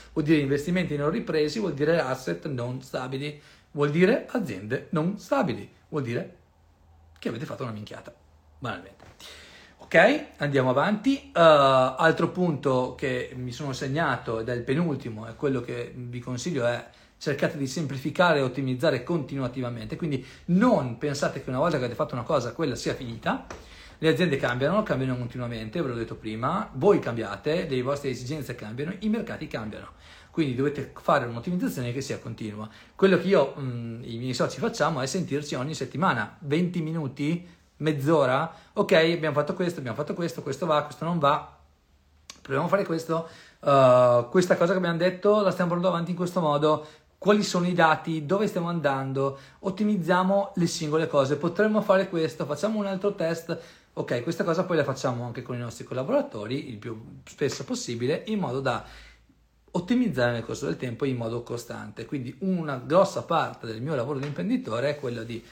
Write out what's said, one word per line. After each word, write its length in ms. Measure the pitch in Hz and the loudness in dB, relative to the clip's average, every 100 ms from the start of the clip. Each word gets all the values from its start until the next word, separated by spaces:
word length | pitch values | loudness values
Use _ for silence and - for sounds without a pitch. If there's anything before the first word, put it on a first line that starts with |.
| - | -8
vuol 120 | - 151 | -2 4
dire 160 | 156 | 4
investimenti 540 | 135 143 180 180 170 143 | 4 0 0 -2 0 -2
non 140 | 147 | -2
ripresi, 480 | 220 - 156 151 226 | -2 -2 0 0 0
vuol 160 | 190 | -4
dire 260 | 135 147 170 | 0 2 2
asset 460 | 131 127 - 170 160 | 0 -4 -6 -6 -6
non 360 | 127 120 131 | -6 -6 -8
stabili, 580 | - 151 127 135 147 147 - - _ | -8 -8 -6 -6 -8 -10 -18 -20 _
vuol 180 | 147 147 | 0 2
dire 380 | 156 185 262 - | 4 6 4 0
aziende 580 | 247 160 95 107 131 - | -4 -4 -6 -4 -6 -2
non 260 | 156 170 202 | -2 -2 -2
stabili, 500 | - 277 185 98 101 - - | -2 0 0 -2 -8 -18 -10
vuol 140 | 156 | -6
dire 340 | 120 120 185 - _ _ _ _ _ _ - - | -4 -4 -6 -14 _ _ _ _ _ _ -20 -10
che 120 | 220 | -8
avete 160 | 113 160 | -6 -8
fatto 180 | - | -8
una 80 | 123 | -8
minchiata, 420 | 107 107 - - - _ _ _ - | -10 -12 -14 -16 -20 _ _ _ -12
banalmente. 420 | 123 90 90 - - - - - - - - - | -10 -10 -12 -20 -20 -20 -20 -20 -20 -20 -20 -20
Ok, 480 | - 170 208 294 - - | 2 6 6 6 -4 -4
andiamo 320 | 147 135 127 | 0 2 4
avanti. 600 | 127 170 208 269 277 - | 4 2 2 0 0 0
Eh, 0 | |
altro 960 | - 165 147 139 131 127 - 165 156 170 | 6 8 10 8 6 4 4 4 4 2
punto 680 | 180 180 139 139 127 127 - | 2 0 0 2 2 0 -2
che 340 | 135 127 117 127 | -4 -4 -6 -8
mi 160 | 127 | -8
sono 220 | 120 147 | -8 -8
segnato, 640 | 127 135 143 156 120 - 113 | -6 -4 0 0 -2 -2 -4
ed 100 | 113 | -2
è 40 | |
il 100 | 120 | -4
penultimo, 600 | - 143 170 127 120 107 117 | -2 0 0 -2 -6 -10 -12
è 100 | - | -4
quello 260 | 143 127 | -2 -2
che 320 | 120 123 117 127 | -4 -8 -10 -10
vi 240 | 123 123 | -10 -10
consiglio, 460 | 127 123 180 143 120 | -8 -6 -4 0 0
è 220 | 120 - - - - | 0 -6 -20 -20 -8
cercate 400 | 156 139 160 156 | -4 0 -2 -2
di 100 | 135 | -4
semplificare 720 | 170 143 135 147 135 175 147 | -4 -4 -4 -4 2 4 4
e 20 | |
ottimizzare 600 | 127 131 131 127 160 131 | 2 0 -4 0 0 0
continuativamente. 920 | - 170 131 139 127 131 123 117 107 156 | 0 -4 -2 -4 -4 -4 -6 -6 -8 -6
Quindi 300 | 170 131 - - - | -4 -4 -6 -10 0
non 520 | 180 247 190 127 110 | 4 6 4 2 -4
pensate 460 | 143 135 170 139 | -4 -2 -2 -4
che 60 | 135 | -4
una 100 | 127 | 0
volta 180 | 170 147 | 2 0
che 60 | |
avete 120 | 120 110 | -2 -4
fatto 200 | 151 127 | -4 -4
una 80 | |
cosa, 300 | 113 147 123 | 0 0 0
quella 220 | 131 165 113 | -4 -4 -2
sia 200 | 156 139 | -4 -6
finita. 500 | 123 113 175 262 - - - - - - | -8 -6 -4 -4 -6 -16 -18 -20 -20 -2
Le 100 | 160 | 2
aziende 280 | 156 180 135 | 4 2 2
cambiano, 440 | 131 123 143 202 | 0 0 0 2
cambiano 320 | 214 131 131 127 | 0 -2 -2 -4
continuamente, 680 | 120 127 120 113 110 170 | -6 -8 -8 -8 -6 -4
ve 80 | 143 | -4
l'ho 60 | 117 | -4
detto 200 | 110 110 | -6 -8
prima, 520 | 110 110 131 190 214 | -8 -4 -2 -2 -4
voi 260 | 131 196 165 | 0 4 4
cambiate, 680 | 123 117 101 101 151 170 175 | 2 -4 -6 -6 -2 -2 -2
le 120 | 127 | -2
vostre 280 | 127 - 135 | -2 -4 -4
esigenze 460 | 120 123 156 127 117 | -6 -6 -8 -8 -10
cambiano, 400 | 107 120 151 190 | -10 -8 -8 -4
i 100 | 220 | -2
mercati 380 | 220 - 107 151 | -2 -4 -8 -8
cambiano. 440 | 135 107 92 - - - - - | -8 -8 -12 -16 -20 -20 -20 -10
Quindi 240 | - 143 120 | -2 -2 0
dovete 360 | 143 147 113 - | 0 -2 -8 -6
fare 260 | - 147 120 | 2 2 0
un'ottimizzazione 680 | 117 180 180 254 - 120 | -6 -4 -2 -2 -4 -4
che 80 | 131 | -4
sia 180 | 123 107 | -6 -8
continua. 480 | - 117 110 104 107 - - - | -8 -10 -10 -10 -12 -16 -14 2
Quello 220 | 190 180 | 4 6
che 100 | 180 | 6
io, 260 | 185 139 151 | 4 4 0
mm, 440 | 131 120 117 113 120 | -6 -6 -8 -8 -10
i 120 | 117 | -8
miei 160 | 127 | -4
soci 260 | 123 151 - | -2 -2 -2
facciamo 420 | 233 - 147 143 | -4 0 0 0
è 40 | 135 | -2
sentirci 500 | 190 156 139 147 143 | -2 -2 -4 -4 -6
ogni 200 | 127 - | -4 -6
settimana, 600 | 127 131 180 123 104 - | -6 -2 0 0 -4 -8
venti 420 | 143 156 180 175 | -2 0 0 -2
minuti, 800 | 156 160 135 - 143 175 - - _ - | -4 -4 -6 -4 -2 -4 -6 -20 _ -4
mezz'ora, 760 | 151 143 139 160 127 135 160 - - | -2 0 4 4 4 2 -2 -8 -8
ok, 200 | - - | -2 4
abbiamo 420 | 175 165 165 156 143 | 6 6 4 0 0
fatto 180 | 147 180 | 0 -2
questo, 240 | 175 175 | -2 -4
abbiamo 180 | 123 110 | -6 -6
fatto 160 | 151 | -6
questo, 280 | 175 170 - | -4 -6 -6
questo 240 | 143 - 175 | -6 -4 0
va, 180 | 151 | 2
questo 200 | 143 - | 0 -6
non 160 | 160 175 | -2 2
va, 380 | 143 147 - - _ _ _ _ _ _ - - | 2 2 -2 -20 _ _ _ _ _ _ -20 -16
proviamo 260 | - 135 170 | -4 -2 2
a 20 | |
fare 160 | 196 - | 2 2
questo, 420 | 160 - 165 165 - - _ | -2 -2 -2 -4 -14 -20 _
eh, 640 | 147 139 127 123 123 120 120 | 4 8 10 10 8 6 4
questa 260 | 185 180 175 | 4 4 4
cosa 160 | 175 | 4
che 60 | 190 | 2
abbiamo 200 | 170 165 | 0 2
detto 440 | 180 180 208 214 | 0 2 4 6
la 100 | 196 | 4
stiamo 200 | 175 175 | 2 0
portando 220 | 175 185 | 2 2
avanti 180 | 170 170 | 0 -2
in 40 | 175 | -2
questo 240 | 180 185 | -2 0
modo, 480 | 156 143 151 151 - - _ - | 2 4 4 2 0 -20 _ -4
quali 260 | 190 208 | 4 4
sono 240 | 196 180 175 | 4 0 0
i 60 | |
dati, 520 | 175 160 156 170 160 143 | 4 4 4 0 -4 0
dove 220 | 196 208 | 0 0
stiamo 220 | 190 170 | -2 -2
andando, 680 | 170 143 135 135 135 135 135 - - | 0 0 0 -2 -2 -2 -4 -16 -8
ottimizziamo 920 | 196 190 208 202 156 180 185 196 196 - | -6 0 0 0 2 2 4 2 0 0
le 120 | 170 | 0
singole 400 | - 156 156 160 | 0 0 0 2
cose, 280 | 147 131 143 | 2 2 2
potremmo 460 | 170 175 214 214 | 0 2 2 2
fare 260 | 202 190 190 | 4 4 4
questo, 380 | 170 156 - 139 | 0 -2 -2 -6
facciamo 340 | 151 208 214 | -2 -2 -2
un 60 | 196 | -2
altro 300 | 190 202 196 | -2 -2 -2
test, 440 | 165 165 - 165 - - _ | -2 -2 -6 -8 -10 -20 _
ok, 320 | - - 120 | -8 -4 -2
questa 220 | 165 165 180 | -2 -2 0
cosa 180 | 165 | 0
poi 140 | 180 165 | 2 2
la 60 | |
facciamo 420 | 135 131 143 120 120 | 0 0 -2 -4 -6
anche 160 | 117 | -8
con 140 | 117 120 | -8 -8
i 40 | |
nostri 240 | 120 - | -8 -10
collaboratori 840 | - 127 143 277 - 110 107 139 - | -8 -6 0 0 0 -6 -6 -6 -6
il 80 | 104 | -10
più 440 | 117 110 131 135 - | -10 -12 -14 -20 -14
spesso 400 | - 143 - 127 | -4 -4 -4 -8
possibile 580 | 254 - 117 127 185 - | -8 -6 -4 -2 -2 -2
in 120 | 214 | -4
modo 220 | 143 131 | -2 -2
da 220 | 131 113 - - - _ _ _ _ _ _ 180 | -2 -4 -6 -20 -20 _ _ _ _ _ _ -4
ottimizzare 560 | 180 247 233 131 120 | 0 2 2 2 0
nel 120 | 120 110 | 0 -4
corso 200 | 120 147 | -6 -4
del 120 | - | -4
tempo 280 | 127 113 139 | -6 -4 -2
in 120 | 123 | -2
modo 240 | 113 117 | -4 -6
costante. 640 | - 120 - 113 107 107 113 | -6 -10 -10 -14 -12 -12 -8
Quindi 300 | 147 120 - | -8 -8 -6
una 380 | 190 180 151 127 | -2 -2 -2 -6
grossa 460 | 123 170 190 - | 2 4 4 0
parte 420 | - 165 120 - 113 | -2 0 -2 -6 -10
del 160 | 110 | -8
mio 140 | 139 139 | -4 -2
lavoro 240 | 120 139 | -2 -4
di 80 | 147 | -6
imprenditore 640 | 143 180 254 - 113 143 | -6 -2 -2 -2 -2 -2
è 100 | 143 | -4
quello 240 | 123 117 | -6 -8
di 200 | 113 113 - | -8 -10 -12